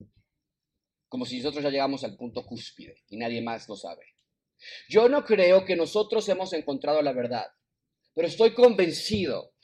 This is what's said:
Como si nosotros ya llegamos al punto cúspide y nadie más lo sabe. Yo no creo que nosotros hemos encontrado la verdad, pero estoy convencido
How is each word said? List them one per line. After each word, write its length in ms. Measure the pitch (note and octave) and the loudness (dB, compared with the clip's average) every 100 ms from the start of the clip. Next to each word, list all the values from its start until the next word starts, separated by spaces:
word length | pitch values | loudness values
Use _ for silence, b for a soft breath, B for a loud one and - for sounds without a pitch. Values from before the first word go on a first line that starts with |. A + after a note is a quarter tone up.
| G2+ _ _ _ _ _ _ _ _ _ _ | -20 _ _ _ _ _ _ _ _ _ _
Como 160 | B2+ A#2+ | -12 -10
si 120 | B2 | -8
nosotros 260 | C#3 C#3+ | -8 -6
ya 80 | C#3+ | -4
llegamos 320 | C#3 C3+ C#3 | -2 -2 -4
al 120 | A#2 G2+ | -8 -12
punto 300 | B2 A#2+ - | -12 -12 -12
cúspide 580 | A#2 - - - - _ | -14 -16 -20 -20 -20 _
y 80 | G#2+ | -10
nadie 240 | A#2 A#2+ | -8 -6
más 260 | A#2 A2+ - | -8 -10 -12
lo 80 | G2 | -14
sabe. 400 | F2 E2+ _ _ _ _ _ _ B B B | -14 -16 _ _ _ _ _ _ B B B
Yo 220 | G#3 A#3+ | 4 4
no 160 | C#4+ - | 2 2
creo 400 | G3+ F3+ F#3+ F#3+ | 4 6 6 4
que 100 | F3 | 0
nosotros 540 | D#3 G#3+ G#3+ A3 G3 | 0 -2 -2 -2 -2
hemos 240 | F#3 F#3 | -4 -4
encontrado 480 | D#3+ D3 C3+ C#3+ D3+ | -6 -6 -4 0 2
la 120 | D3 | 2
verdad, 340 | B2+ A#2 A#2+ F#2+ _ _ _ _ _ _ | -2 -4 -4 -8 _ _ _ _ _ _
pero 140 | - E3 | -4 -2
estoy 260 | - A3+ | 4 4
convencido 1000 | A3+ A#3+ F#3+ F3 D3 - G#3 D#3+ G#2+ - _ | 8 6 6 0 -2 -6 -4 -4 -6 -10 _